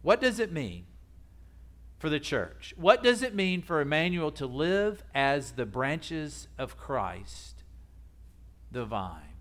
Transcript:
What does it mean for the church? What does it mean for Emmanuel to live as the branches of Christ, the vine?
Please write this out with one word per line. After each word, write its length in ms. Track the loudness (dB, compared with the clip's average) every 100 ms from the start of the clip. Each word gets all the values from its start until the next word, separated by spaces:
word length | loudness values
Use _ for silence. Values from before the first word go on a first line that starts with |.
What 180 | 6 6
does 200 | 6 2
it 100 | -2
mean 360 | -2 -4 -8 -14 -20 -20 -20 -20 -20 -20 -20 -20 -20 -20 -6
for 120 | 0
the 80 | 0
church? 560 | 0 -2 -2 -8 -16 4
What 260 | 6 8
does 200 | 6 4
it 120 | 0
mean 280 | 2 2 0
for 180 | 2 2
Emmanuel 520 | 4 4 2 2 0
to 140 | -2 -4
live 580 | 0 2 4 2 -2 -4
as 380 | 2 4 2 -2
the 140 | -6 -4
branches 840 | -2 -2 -2 -4 -6 -6 -10 -14 -8
of 180 | -8 -8
Christ, 880 | -4 -2 -2 -6 -12 -14 -14 -16 -18 -20 -20 -20 -20 -20 -20 -20 -20 -20 -10
the 120 | -6
vine? 520 | -4 -4 -4 -8 -16 -18